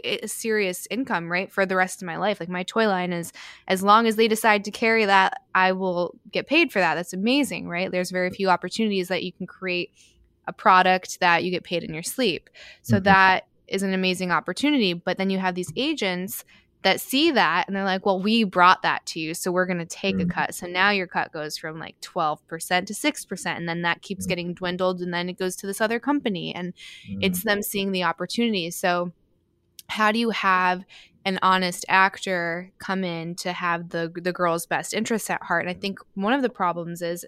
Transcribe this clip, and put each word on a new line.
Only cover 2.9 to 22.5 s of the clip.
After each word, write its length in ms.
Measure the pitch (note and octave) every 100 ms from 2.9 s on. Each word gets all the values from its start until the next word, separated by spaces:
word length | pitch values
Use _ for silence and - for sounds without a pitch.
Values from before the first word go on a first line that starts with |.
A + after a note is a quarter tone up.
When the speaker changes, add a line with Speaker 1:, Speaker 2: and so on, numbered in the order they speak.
| F#3 F3+
Speaker 1:
is, 220 | F3 E3 - - - -
as 160 | F#3+
long 240 | G3 G#3+ A#3
as 80 | G#3+
they 140 | A3+
decide 340 | A3 A3+ G#3
to 80 | G#3
carry 320 | - A3+ A3+
that, 380 | G3+ G3 F#3+ - -
I 200 | F#3 F#3
will 420 | F#3+ F#3+ F3 F3 - -
get 160 | F#3 -
paid 240 | D4+ D#4+
for 80 | G3+
that. 160 | E3+ D#3
That's 160 | F3
amazing, 560 | F#3 G#3+ C#4 C4 E3+ F3
right? 240 | E3+ F#3
There's 180 | F3+ F3+
very 180 | F3+ F3+
few 200 | F#3 F#3+
opportunities 600 | F3 F3+ - A3 G3 F3
that 140 | F#3
you 100 | F#3
can 140 | - F3+
create 440 | - F#3 F3+ - _ _ _ _ _ -
a 60 |
product 640 | - G#3+ F#3 F#3 F#3 - -
that 240 | F3 E3+
you 80 | F3+
get 140 | F3+ -
paid 180 | E3+
in 100 | E3
your 100 | D#3+
sleep. 460 | E3+ - A#3 D3+ - - - -
So 120 | - G3+
Speaker 2:
Mm-hmm. 80 |
Speaker 1:
that 440 | G3 F#3+ F#3+ F#3 - _ -
is 140 | F#3+
an 100 | G3
amazing 360 | F#3+ F#3 F3+ F3+
opportunity. 640 | D#3+ - F3+ C#4+ D4 F#3+
But 240 | E3+ F#3 F3+
then 120 | F#3+
you 100 | F#3+
have 160 | F#3 F3+
these 160 | F3+ -
agents 680 | C#4+ D4 G3 F3+ F#3+ - - _ _ _
that 180 | G3 -
see 320 | - C4 E4
that 340 | A#3+ E3 F3 -
and 80 | G3
they're 100 | G3
like, 200 | F#3 G#3
"Well, 140 | F#3+
we 220 | G3+ A#3
brought 380 | G3+ F3+ F3+ -
that 240 | E3+ C3+ -
to 120 | E3
you, 120 | D#3
so 200 | F3 F#3
we're 120 | F3+ F3+
gonna 200 | F3 E3
take 300 | - G3 F#3+
a 20 |
Speaker 2:
Mm-hmm. 120 | F3+
Speaker 1:
cut." 220 | E3+ D3
So 140 | - F3+
now 220 | F3+ G3+
your 180 | G3+ F3
cut 240 | F3+ -
goes 260 | D#3+ D3+ -
from, 220 | D#3+ D#3+
like, 160 | D3 -
twelve 440 | - F#3 D#3 D3+
percent 400 | _